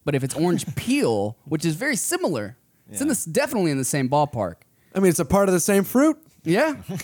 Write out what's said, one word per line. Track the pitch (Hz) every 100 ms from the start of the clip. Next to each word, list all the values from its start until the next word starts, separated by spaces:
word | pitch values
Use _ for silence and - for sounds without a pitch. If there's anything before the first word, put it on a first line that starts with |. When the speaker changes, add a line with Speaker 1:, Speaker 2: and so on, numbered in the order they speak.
Speaker 1:
But | 147 139
if |
it's | 135 143
orange | 175 180 -
<laughs> | -
peel, | - 285 160 107 104 - -
which | 156 170
is | 156
very | 285 233
similar, | - 359 311 131 104 - _ _ -
it's | 104
in | 285
Speaker 2:
Yeah. |
Speaker 1:
this, | 233 170
definitely | 180 294 247 170
in | 135
the | 127
same | 147 127
ballpark. | 147 147 120 92 82 _ _ _
Speaker 3:
I | 196
mean, | 190
it's | 165
a | 160
part | 196 196
of |
the | 180
same | - 202 190
fruit. | 247 311 302 _ _
Speaker 1:
Yeah. | 160 190 311 262
Speaker 2:
<laughs> | - 180